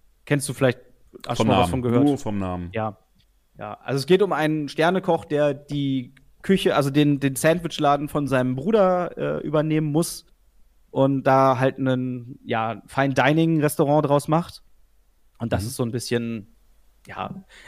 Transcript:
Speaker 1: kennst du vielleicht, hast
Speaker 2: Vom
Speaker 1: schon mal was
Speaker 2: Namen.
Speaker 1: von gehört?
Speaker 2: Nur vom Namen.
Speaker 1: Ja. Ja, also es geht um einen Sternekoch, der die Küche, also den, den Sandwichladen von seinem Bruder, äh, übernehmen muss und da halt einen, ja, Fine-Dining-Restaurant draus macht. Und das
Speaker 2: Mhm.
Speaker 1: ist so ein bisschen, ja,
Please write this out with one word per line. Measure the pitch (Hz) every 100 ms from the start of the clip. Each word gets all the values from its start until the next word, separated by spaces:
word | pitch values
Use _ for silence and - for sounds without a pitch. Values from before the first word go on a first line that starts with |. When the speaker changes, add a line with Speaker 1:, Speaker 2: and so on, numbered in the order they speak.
| _ _ -
Speaker 1:
kennst | 147 139
du |
vielleicht, | 123 131 - - _ _ - -
hast | 120
Speaker 2:
Vom |
Speaker 1:
schon | 113
mal |
was | 95
Speaker 2:
Namen. | 87
Speaker 1:
von | 85
gehört? | 120 123
Speaker 2:
Nur | 143 135
vom | 113 104
Namen. | 92 90 87
Speaker 1:
Ja. | 110 107 104 _ _ _ _ _ -
Ja, | 107 104
also | - 135
es | 139
geht | 185
um | 196
einen | 147 156 156 143
Sternekoch, | - 160 185 185 165
der | - 147 147
die | 139 - 147 139 131 123 - _ _
Küche, | - 190 185 127
also | 139
den, | 143 147 139
den | 139
Sandwichladen | 135 156 170 170 - 143 143 147
von | 156 139
seinem | 131 127
Bruder, | 127 165 220 185 180 175 -
äh, | 147 151
übernehmen | - 151 156 156 156
muss | 147 165 - - _ _ _ _ _ _
und | 135 135 135
da | 135 135 135 127
halt | 135 -
einen, | 131 127 127 123 120 -
ja, | 113 113 113 104 -
Fine-Dining-Restaurant | - 139 135 127 160 165 160 147 - 143 151 139
draus | 143 -
macht. | 156 - - _ _ _ _ _ _ _ -
Und | 117
das | 95
Speaker 2:
Mhm. | 110
Speaker 1:
ist |
so | 135
ein | 117
bisschen, | 117 - 120 117 113 98 _ _ _ _ _ -
ja, | - 98 196 - -